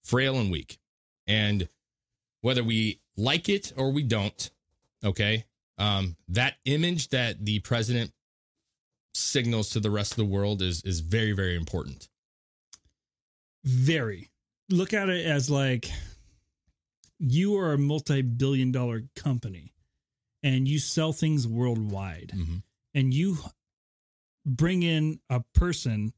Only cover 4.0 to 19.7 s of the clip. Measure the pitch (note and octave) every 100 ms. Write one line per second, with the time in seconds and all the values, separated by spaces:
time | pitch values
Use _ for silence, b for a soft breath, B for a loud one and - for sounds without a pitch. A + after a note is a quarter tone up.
4 | C3+ A2 G2+ - - _ _ _ _ _
5 | G#2 F#2 G#2 A2 - _ _ - G#2 G2
6 | F#2+ E2+ - G2 C3 - B2+ D3 E3+ F3
7 | C3 C3 A#2+ F2+ G#2 G#2 - A#2+ A2+ B2
8 | A#2 _ _ _ _ _ _ _ _ _
9 | _ - - C#3 A#2 A2+ G#2 A#2 G#2 G#2
10 | G2+ - G#2 G2 G2+ G2+ F#2 E2 G2 F2
11 | D#2+ A2 A2 G2 F#2 F2 E2 F2+ C#2 C2+
12 | - _ _ _ _ _ _ - _ _
13 | _ _ _ _ _ _ C3+ B2+ C3 D#3+
14 | A2+ F#2 - _ _ _ - F3+ F#3 G#3+
15 | G3 F3+ E3 C#3+ C3 C#3+ C3+ B2 - B
16 | B B B B _ _ _ _ _ _
17 | _ _ C#3 C#3 G3 G3+ F3+ C#3+ C#3+ D3+
18 | - C#3 C3 A#2+ C3+ C#3 B2+ B2+ B2 A2+
19 | B2+ - D3+ B2 A#2 F#2 C#2+